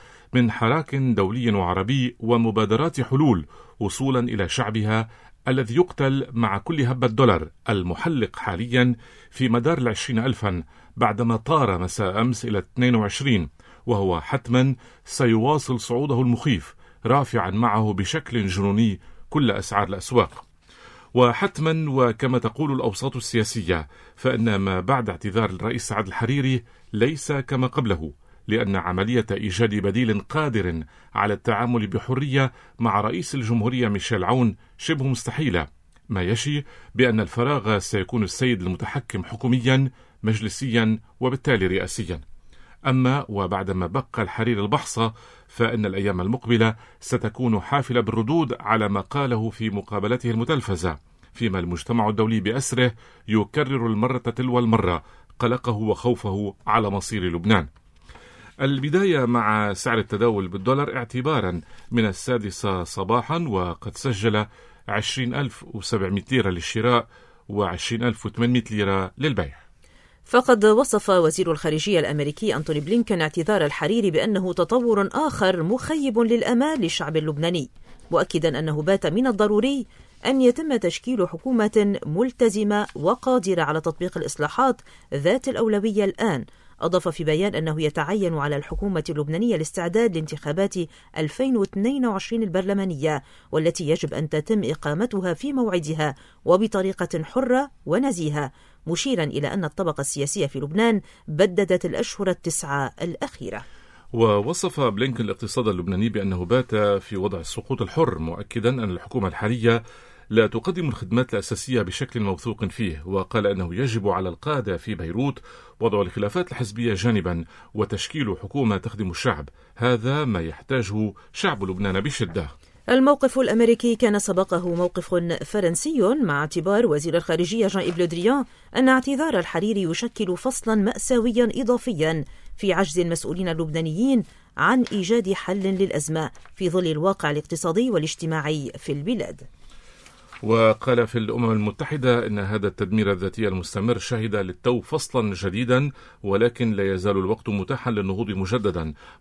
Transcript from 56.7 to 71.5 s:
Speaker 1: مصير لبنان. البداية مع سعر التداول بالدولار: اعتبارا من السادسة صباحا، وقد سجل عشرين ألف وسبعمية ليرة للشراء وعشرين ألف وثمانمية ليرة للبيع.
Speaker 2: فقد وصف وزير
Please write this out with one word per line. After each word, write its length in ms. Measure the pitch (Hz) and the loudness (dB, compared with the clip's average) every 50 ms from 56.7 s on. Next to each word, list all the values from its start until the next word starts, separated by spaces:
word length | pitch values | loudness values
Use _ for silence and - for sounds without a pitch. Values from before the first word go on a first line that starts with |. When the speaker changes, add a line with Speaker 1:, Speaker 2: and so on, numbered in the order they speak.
| 104 117 107 101 | 2 2 2 2
Speaker 1:
مصير 340 | 98 98 - - 110 104 90 | 0 -2 -4 -4 -4 -2 -2
لبنان. 440 | 90 82 85 87 104 110 95 76 69 - _ _ _ _ _ - - - - - - - - - - - - | -2 -2 0 2 4 4 4 4 0 -8 _ _ _ _ _ -20 -20 -20 -20 -20 -20 -20 -20 -20 -18 -6 -4
البداية 640 | 135 139 143 135 131 151 143 185 202 196 165 143 127 | -2 0 0 0 0 0 2 4 4 4 4 4 4
مع 480 | 117 120 120 110 107 107 107 107 104 98 | 2 2 2 2 2 2 2 0 0 -2
سعر 240 | - - - 113 | -2 -2 0 0
التداول 500 | 113 98 - - 101 113 120 110 101 95 | 0 0 0 0 2 2 2 2 2 -2
بالدولار: 480 | 87 90 98 95 120 131 139 143 - - | -4 -6 -2 0 0 0 2 0 -2 -4
اعتبارا 640 | 131 120 113 - 127 123 151 156 131 101 92 90 87 - - - - - - | -6 -6 -6 -6 -4 -2 0 0 0 0 -2 -2 -4 -8 -12 -16 -20 -10 -2
من 140 | 120 120 110 | 0 2 2
السادسة 800 | 104 95 - - - 127 120 104 101 92 - - 104 95 92 85 | 2 0 -4 -2 -2 -2 -2 -2 -6 -8 -4 -2 -2 -2 -2 -4
صباحا، 540 | - - 104 95 90 113 123 113 - 151 | -6 -6 -6 -2 0 0 0 0 -2 -2
وقد 600 | 170 170 143 104 92 90 87 85 - - 107 - | -2 -2 -2 -2 -2 -2 -4 -6 -8 -10 -12 -10
سجل 480 | - - 135 117 98 104 117 104 107 107 - - - - - - - - | -6 -4 -4 -2 0 0 2 2 0 0 -4 -8 -18 -20 -20 -20 -16 -8
عشرين 480 | - 101 107 107 - - 135 127 120 123 | -6 -4 -4 -4 -4 -4 -4 -4 -4 -2
ألف 300 | 135 143 123 - - - - - | -4 -4 -4 -8 -12 -14 -12 -10
وسبعمية 520 | 107 95 - - 104 95 92 98 101 - - | -10 -4 -2 -2 -2 0 -2 -2 -4 -2 0
ليرة 180 | 131 127 113 98 | 2 2 2 2
للشراء 580 | 90 87 85 - - 110 110 123 123 117 117 - - - - - - _ _ - | 0 -2 -4 -6 -4 0 2 2 2 2 0 -2 -10 -20 -20 -20 -20 _ _ -6
وعشرين 540 | 101 101 101 90 90 87 - - 120 110 120 | -4 -2 -2 -2 -2 -4 -6 -4 -4 -2 -2
ألف 220 | 123 113 - - | -2 -2 -4 -6
وثمانمية 380 | 107 - 117 120 120 123 123 113 - | -8 -4 0 0 2 2 2 0 0
ليرة 400 | 110 107 101 98 98 95 95 90 - | -2 0 0 2 2 0 -2 -4 -4
للبيع. 480 | - 135 156 127 98 85 69 67 - - - _ _ - _ - _ _ _ _ _ _ | -4 -4 -2 0 -2 -2 -4 -8 -14 -20 -20 _ _ -20 _ -20 _ _ _ _ _ _
Speaker 2:
فقد 380 | - - 240 254 - 247 208 202 | 2 4 4 6 6 6 6 8
وصف 440 | 214 214 226 277 - - 208 - - | 6 6 6 4 4 2 0 2 4
وزير 420 | 190 185 165 160 160 - 185 170 | 4 6 4 4 2 0 0 0